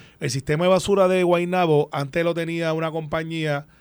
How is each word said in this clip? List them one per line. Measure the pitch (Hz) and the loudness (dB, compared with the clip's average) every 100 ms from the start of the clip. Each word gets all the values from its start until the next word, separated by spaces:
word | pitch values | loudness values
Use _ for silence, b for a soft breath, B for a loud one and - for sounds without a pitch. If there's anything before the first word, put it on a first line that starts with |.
| B B | B B
el | 143 | -6
sistema | 135 135 151 180 | -4 -2 0 4
de | |
basura | 185 - 202 185 | 2 2 2 4
de | 185 | 4
Guaynabo | 175 175 175 185 170 147 147 | 2 2 2 0 2 2 2
antes | 151 139 170 | -4 -4 -2
lo | 170 | -2
tenía | 170 165 170 165 | -2 -4 -4 -4
una | 160 160 | -2 -4
compañía | 160 151 160 160 165 156 143 151 b | -6 -6 -6 -6 -4 -4 -4 -6 b